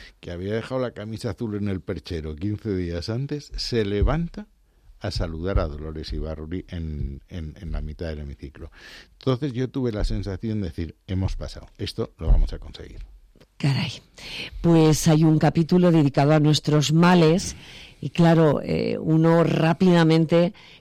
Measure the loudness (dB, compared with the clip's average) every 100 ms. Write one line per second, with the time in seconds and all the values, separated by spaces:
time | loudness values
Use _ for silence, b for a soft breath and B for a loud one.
0 | B _ -14 -10 -6 -6 -6 -6 -6 -8
1 | -12 -8 -8 -6 -6 -4 -4 -6 -6 -10
2 | -8 -8 -8 -8 -6 -6 -4 -4 -4 -6
3 | -6 -6 -6 -8 -10 -10 -4 -2 0 0
4 | 0 0 -4 -10 -18 _ _ _ _ -10
5 | -8 -4 -6 -4 -4 -2 -4 -6 -10 -10
6 | -10 -8 -8 -8 -8 -10 -10 -10 -8 -6
7 | -8 -10 -14 -12 -12 -12 -10 -8 -8 -10
8 | -10 -10 -12 -14 -16 -16 -20 B B B
9 | B _ -4 -2 -4 -6 -6 -4 -4 -2
10 | -2 -4 -6 -6 -6 -4 -6 -6 -10 -10
11 | -6 -4 -4 -6 -10 -14 -20 -12 -10 -8
12 | -10 -6 4 4 4 -2 -14 -18 -18 -16
13 | -18 -20 _ _ _ -4 -2 0 -4 -10
14 | _ -20 B B B -2 4 6 6 4
15 | 4 4 4 4 2 2 2 4 6 6
16 | 4 2 4 4 4 2 2 2 2 4
17 | 6 6 6 4 -2 -12 B B B B
18 | -8 2 4 6 4 2 -2 -2 -2 -4
19 | 0 2 4 4 4 2 0 2 4 6
20 | 6 4 4 4 2 -2 B B